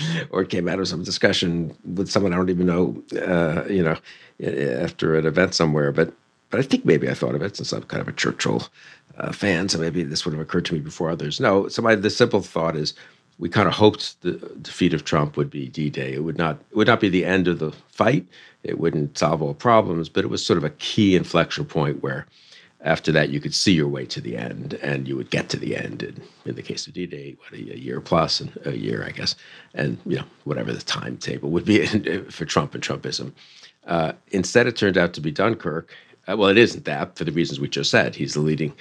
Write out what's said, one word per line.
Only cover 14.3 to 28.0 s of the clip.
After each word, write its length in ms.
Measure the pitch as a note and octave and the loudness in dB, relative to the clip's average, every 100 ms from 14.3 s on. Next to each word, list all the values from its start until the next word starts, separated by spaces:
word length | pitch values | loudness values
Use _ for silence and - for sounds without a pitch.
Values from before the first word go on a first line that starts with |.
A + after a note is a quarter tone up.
| - - - | -6 -8 -14
defeat 320 | - - F2+ | -10 2 2
of 100 | D#2+ - | 2 0
Trump 300 | D#2+ D2 - | 0 0 0
would 120 | C#2+ | -4
be 180 | C#2+ C2+ | -4 -8
D-Day. 460 | B1+ D2+ C#2+ C2 | -4 -4 -4 -6
It 100 | C2+ | -4
would 140 | D#2+ D#2 | -4 -2
not, 220 | E2 D2 _ | -2 -2 _
it 60 | G#2+ | 2
would 100 | G#2+ | 4
not 140 | A2+ | 6
be 80 | G#2 | 4
the 160 | F2+ E2 | 2 4
end 220 | F#2+ F2 | 2 2
of 120 | E2 | 0
the 120 | D#2 - _ | -2 -8 _
fight. 360 | - E2 D3+ - - - _ | 0 2 2 0 -14 -20 _
It 160 | - E2 | -8 -2
wouldn't 380 | E2 D#2 D2 - | 0 0 -2 0
solve 240 | D#2+ D#2+ | 0 2
all 120 | D2+ | -2
problems, 560 | D2 B2 A2+ G2+ E2 D#2+ | -2 4 6 4 0 -2
but 140 | - | -2
it 60 | - | -2
was 160 | - - | -2 0
sort 120 | F#2 | 0
of 60 | |
a 60 | D2+ | 0
key 440 | - - - G2+ F2+ | -4 -4 2 6 4
inflection 500 | E2 E2+ D#2+ - D2 | 4 0 0 -2 -4
point 360 | E2 D2 C#2 | -2 -2 -2
where 240 | C#2 C2+ - _ _ - - _ | -4 -6 -10 _ _ -20 -20 _
after 280 | D2+ E2 - | 0 0 2
that, 180 | D#2 D2 | 2 2
you 100 | C#2+ | 0
could 140 | D2 | -4
see 200 | - - | 0 4
your 140 | E2+ C#2+ | 4 2
way 180 | C#2 B1+ | -2 -8
to 120 | - | -10
the 160 | A#1+ A#1 | -8 -8
end, 380 | A#1 - C2+ - | -8 -8 -10 -8
and 260 | C#2+ C#2 C2+ | -4 -4 -4
you 80 | C2+ | -6
would 140 | A#1+ | -4
get 200 | - G#1+ | -4 -4
to 80 | - | -6
the 180 | A1 - | -4 -6
end. 240 | - - | -6 -8
In, 180 | - - - _ - | -10 -12 -20 _ -10
in 100 | A#1 | -10
the 80 | |
case 240 | - - - | -8 -10 -10
of 60 | |
D-Day, 420 | D#2+ F2+ C#2+ C#2 B1+ | -10 -10 -10 -14 -16
what, 120 | - | -18
a, 200 | - - | -14 -14
a 40 | - | -12
year 240 | C2 - | -10 -8